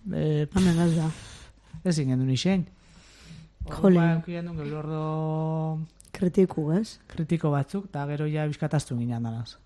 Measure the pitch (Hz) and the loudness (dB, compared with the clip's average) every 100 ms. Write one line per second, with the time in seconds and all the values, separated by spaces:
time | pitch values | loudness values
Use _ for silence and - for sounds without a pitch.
0 | 214 160 156 151 151 190 185 165 170 165 | -4 -2 0 0 0 4 4 4 4 2
1 | 160 - - - - - _ 160 185 156 | 0 -4 -14 -18 -20 -20 _ -6 0 0
2 | 135 127 131 127 180 190 - - - - | 2 2 2 2 2 0 -2 -10 -20 -20
3 | - - - - - _ - 156 190 180 | -20 -20 -20 -20 -20 _ -10 2 6 8
4 | 165 165 165 170 175 165 143 151 151 156 | 6 2 -2 -8 -8 -6 -6 -6 -6 -4
5 | 156 156 156 156 160 160 160 156 160 _ | -2 -2 -2 -2 -2 -2 -2 -4 -8 _
6 | - - 180 180 185 - 151 175 220 - | -18 -2 0 4 2 2 0 0 -2 -10
7 | _ - 156 165 156 143 135 196 196 143 | _ -6 -2 0 2 0 -2 -6 -8 -8
8 | 143 147 151 151 151 147 156 151 - 120 | -6 -4 -2 -2 -4 -2 0 0 0 -4
9 | 120 117 117 113 117 - | -2 -2 -4 -6 -10 -14